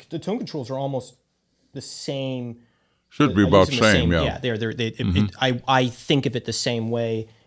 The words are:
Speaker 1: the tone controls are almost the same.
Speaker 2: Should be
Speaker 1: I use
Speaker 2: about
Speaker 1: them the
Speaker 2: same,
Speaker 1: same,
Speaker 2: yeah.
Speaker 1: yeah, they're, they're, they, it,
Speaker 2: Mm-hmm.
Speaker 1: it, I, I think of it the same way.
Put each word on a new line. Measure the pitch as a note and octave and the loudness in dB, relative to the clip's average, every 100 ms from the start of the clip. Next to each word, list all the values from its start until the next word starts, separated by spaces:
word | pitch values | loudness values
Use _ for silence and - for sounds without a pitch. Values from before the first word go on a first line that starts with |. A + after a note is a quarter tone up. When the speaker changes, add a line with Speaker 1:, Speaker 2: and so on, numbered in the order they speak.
| - | -12
Speaker 1:
the | E3+ | -10
tone | - A#3 | -6 -6
controls | E3+ D3+ A#2+ | -8 -10 -8
are | C3 | -6
almost | C#3 C3 - - _ _ _ _ _ | -4 -6 -8 -16 _ _ _ _ _
the | C3+ | -16
same. | - - - C#3 C3+ B2+ A#2+ A#2 _ _ _ _ _ | -14 -12 -8 -6 -4 -6 -8 -12 _ _ _ _ _
Speaker 2:
Should | - C#3 | 0 2
be | F#2+ | 4
Speaker 1:
I | |
use | F#2+ | 6
Speaker 2:
about | F#2+ F2+ | 6 6
Speaker 1:
them | B2 | 4
the | |
Speaker 2:
same, | G#2+ F2+ | 4 6
Speaker 1:
same, | E2 | 4
Speaker 2:
yeah. | E2+ | 2
Speaker 1:
yeah, | D2+ - | 0 -2
they're, | B2+ A2 | -4 -4
they're, | A2+ | -4
they, | B2 A2+ | -4 -4
it, | A#2 | -2
Speaker 2:
Mm-hmm. | G#2+ F2+ G2+ | 0 0 0
Speaker 1:
it, | - | 0
I, | C3 B2 - | -2 0 2
I | C3 B2+ | 2 2
think | - - C#3+ B2+ | -2 0 0 0
of | A#2 | -4
it | |
the | - | -6
same | - C3 A#2 A2+ | -4 -2 -2 -2
way. | A#2 A#2 A2+ A2 _ | -2 -2 -4 -8 _